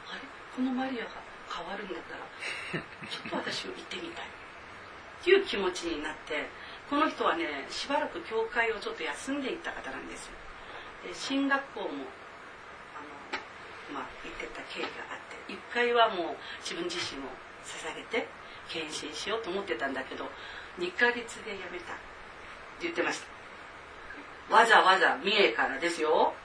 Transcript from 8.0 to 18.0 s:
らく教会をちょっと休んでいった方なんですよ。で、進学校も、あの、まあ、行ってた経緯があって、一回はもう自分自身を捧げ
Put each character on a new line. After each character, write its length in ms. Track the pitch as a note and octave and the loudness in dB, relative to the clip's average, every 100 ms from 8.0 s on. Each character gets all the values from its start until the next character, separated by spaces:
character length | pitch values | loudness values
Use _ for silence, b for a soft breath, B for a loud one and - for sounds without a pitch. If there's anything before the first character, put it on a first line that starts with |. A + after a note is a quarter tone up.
ら 80 | D4+ | 2
く 120 | - | -2
教 220 | - A3+ A3+ | -2 0 2
会 200 | A#3+ A3+ | 4 2
を 80 | G#3+ | 2
ち 80 | A#3 | -2
ょ 40 | |
っ 40 | - | -2
と 60 | |
休 280 | D#3 - - | -4 -4 -2
ん 100 | C#4+ | -2
で 80 | B3+ | 0
い 40 | |
っ 40 | F3+ | -2
た 120 | - | -4
方 180 | - C3+ | -6 -6
な 60 | - | -8
ん 120 | - | -8
で 80 | - | -10
す 100 | - | -10
よ。 60 | - - - B B B - - | -12 -14 -14 B B B -12 -10
で、 80 | |
進 320 | F3 - C#4 C#4 | -6 0 2 4
学 180 | C4+ - | 4 2
校 80 | A3 | -6
も、 40 | F3 | -4
あ 60 | C#3 - - - - - - - - - - D4 - - - - - - - - | -4 -8 -10 -14 -14 -16 -16 -16 -16 -14 -12 -12 -12 -8 -8 -8 -14 -14 -14 -10
の、 0 | |
ま 60 | C#3 | -8
あ、 40 | - - | -8 -10
行 40 | - | -10
っ 80 | - | -8
て 100 | - | -8
た 120 | - | -8
経 180 | - - | -8 -4
緯 20 | |
が 60 | D#3 - - | -4 -6 -10
あ 40 | |
っ 40 | - - - - | -10 -10 -12 -10
て、 60 | |
一 60 | - - | -10 -2
回 220 | A#3+ A#3+ | 2 6
は 140 | A#3+ A3 | 8 8
も 240 | F#3 E3 | 6 -2
う 40 | - B B | -4 B B
自 120 | - | -4
分 100 | E3+ | -2
自 140 | F3 F3 | -2 -2
身 240 | - C#3 | -2 -4
を 60 | C3+ - - - | -8 -10 -12 -14
捧 300 | - - A#3 | -10 -8 -6
げ 80 | - | -6